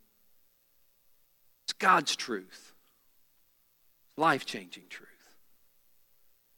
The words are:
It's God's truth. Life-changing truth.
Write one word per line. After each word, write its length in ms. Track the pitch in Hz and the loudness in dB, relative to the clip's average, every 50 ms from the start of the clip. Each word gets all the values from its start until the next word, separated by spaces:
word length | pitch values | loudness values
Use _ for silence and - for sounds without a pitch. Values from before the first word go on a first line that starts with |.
| - _ _ _ _ _ - - - _ _ _ _ _ _ - - - _ _ _ - - - _ _ _ _ _ - _ _ _ | -20 _ _ _ _ _ -20 -20 -20 _ _ _ _ _ _ -20 -20 -20 _ _ _ -20 -20 -20 _ _ _ _ _ -20 _ _ _
It's 80 | - - | -10 -6
God's 420 | - 202 190 185 170 143 - - | 2 4 6 6 6 4 0 -4
truth. 560 | - - 127 110 92 92 - - - - - - - _ _ _ _ _ - - - - _ _ - - _ _ _ _ _ _ _ - - - _ _ - - | -4 -4 -6 -6 -6 -6 -10 -20 -20 -20 -20 -20 -20 _ _ _ _ _ -20 -20 -20 -20 _ _ -20 -20 _ _ _ _ _ _ _ -20 -20 -20 _ _ -10 -2
Life-changing 720 | - 156 165 143 127 - - - 104 92 85 - 87 90 - | 2 4 4 4 2 0 -8 -10 -12 -12 -14 -18 -20 -18 -18
truth. 200 | - - - - - - - - - - - - - - - - _ - - - - - - - - - - - - _ _ _ _ | -18 -18 -18 -20 -20 -20 -20 -20 -20 -20 -20 -20 -20 -20 -20 -20 _ -20 -20 -20 -20 -20 -20 -20 -20 -20 -20 -20 -20 _ _ _ _